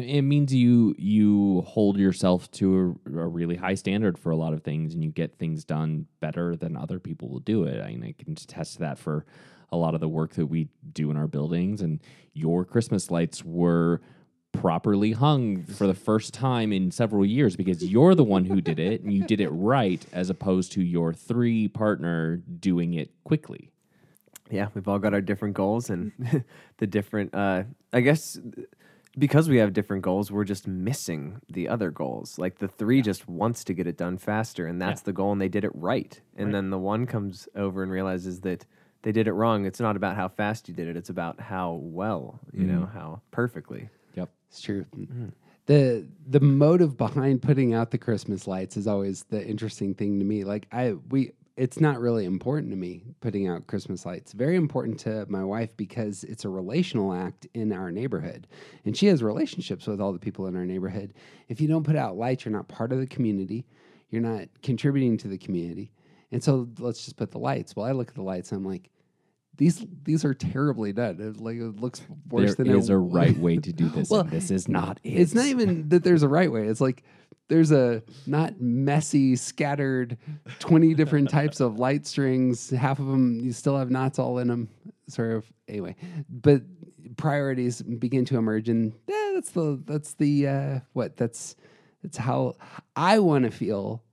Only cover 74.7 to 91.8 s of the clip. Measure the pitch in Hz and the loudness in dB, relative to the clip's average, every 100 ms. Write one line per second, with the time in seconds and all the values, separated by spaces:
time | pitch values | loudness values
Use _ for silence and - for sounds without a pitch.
74.7 | - - - - 180 170 226 277 254 208 | -2 -2 -6 -2 4 4 4 2 2 2
75.7 | 170 151 175 180 165 143 156 175 117 107 | 0 4 4 6 6 6 4 2 2 0
76.7 | 110 135 131 _ _ _ - - 165 156 | 2 0 0 _ _ _ -20 2 6 8
77.7 | 147 123 113 - - - 147 165 - 123 | 8 6 2 -4 -12 -2 0 0 -2 0
78.7 | 123 139 151 - 143 135 123 - - 143 | 2 2 2 2 4 4 2 -2 -4 -2
79.7 | 143 135 131 120 120 - 151 - - - | 0 0 0 -2 -8 -12 -14 -16 -10 4
80.7 | 160 165 156 151 151 139 147 147 - 127 | 6 8 6 4 4 4 2 2 2 0
81.7 | 107 127 143 - - 135 131 127 120 - | 2 0 0 -2 -2 2 2 2 0 -2
82.7 | 127 135 139 135 135 123 117 123 117 143 | 0 0 0 0 2 4 2 -4 -2 0
83.7 | 139 127 127 135 - 127 123 120 120 110 | 0 0 0 0 0 -2 0 0 -2 -4
84.7 | - 208 - - 123 113 113 - _ - | -12 -20 -20 -12 -6 -2 -4 -6 _ -12
85.7 | 104 - - 175 165 - 123 143 139 - | -8 -8 -10 -12 -12 -12 2 4 4 2
86.7 | - - - 131 120 151 143 139 127 123 | -14 -20 -20 -18 -6 -2 0 0 0 -2
87.7 | 117 - 113 120 135 123 123 110 110 110 | -4 -8 -6 -2 0 0 0 0 0 0
88.7 | 113 110 - - 415 415 381 - 180 156 | 0 0 -4 -6 -4 -2 -4 -4 -2 -2
89.7 | 135 - 151 - - 147 143 139 139 139 | -4 -6 -8 -6 -2 2 2 2 0 -2
90.7 | 135 - 131 107 - 117 - - - - | -6 -6 -4 -4 -2 -4 -4 -16 -18 -20
91.7 | _ | _